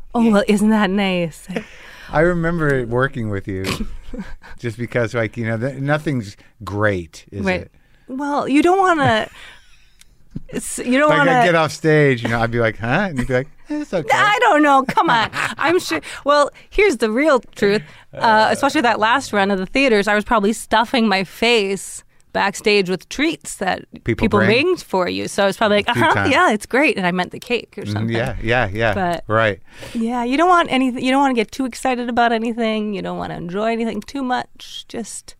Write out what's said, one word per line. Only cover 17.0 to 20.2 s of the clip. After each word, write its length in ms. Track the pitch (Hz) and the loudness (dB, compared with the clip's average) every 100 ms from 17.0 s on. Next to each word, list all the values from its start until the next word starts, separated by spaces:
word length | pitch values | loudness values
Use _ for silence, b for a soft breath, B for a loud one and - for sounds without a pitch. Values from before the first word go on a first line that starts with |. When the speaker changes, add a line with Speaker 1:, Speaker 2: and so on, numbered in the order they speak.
| 220 | 0
Speaker 1:
real 280 | 226 311 262 - - | 2 4 2 0 -2
truth. 260 | 202 - 151 B B | 0 0 -4 B B
Uh, 360 | - 233 214 214 | -2 2 4 4
especially 300 | 214 277 302 | 2 0 2
that 180 | 233 214 | 2 2
last 340 | 214 262 - | 2 0 0
run 160 | 208 196 | 0 0
of 60 | 196 | 0
the 80 | 190 | -2
theaters, 420 | 262 277 208 202 | 0 4 4 2
I 80 | |
was 80 | 208 | 0